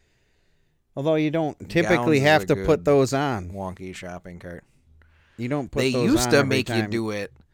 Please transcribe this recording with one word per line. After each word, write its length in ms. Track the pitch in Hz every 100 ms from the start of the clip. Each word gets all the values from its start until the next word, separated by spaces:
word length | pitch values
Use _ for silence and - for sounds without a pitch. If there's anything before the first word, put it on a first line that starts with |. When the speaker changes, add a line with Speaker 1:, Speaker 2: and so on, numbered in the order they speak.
| _ _ _ _ _ _ _ _ _ 139
Speaker 1:
Although 180 | 147
you 160 | 156 151
don't 260 | 160 151 - 90
typically 500 | 165 170 170 123 143
Speaker 2:
Gowns 40 |
is 0 |
Speaker 1:
have 200 | 143 156
Speaker 2:
a 40 | 92
Speaker 1:
to 100 | 127
put 240 | 98 151
Speaker 2:
good 40 | 156
Speaker 1:
those 260 | 139 131
on. 380 | 135 143 110 90
Speaker 2:
wonky 440 | 98 95 90 92
shopping 460 | 92 92 87 92 87
cart. 240 | 90 87 - _ _ _ _ _ _ -
Speaker 1:
You 120 | 120
don't 220 | 147 120
put 80 | 139
Speaker 2:
They 120 | 131
Speaker 1:
those 180 | 127 185
Speaker 2:
used 160 | 294 -
Speaker 1:
on 40 |
Speaker 2:
to 40 | 143
Speaker 1:
every 100 | 135
Speaker 2:
make 200 | 131 123
you 60 | 113
Speaker 1:
time. 80 | 104
Speaker 2:
do 200 | 113 110
it. 220 | 101 98 _ _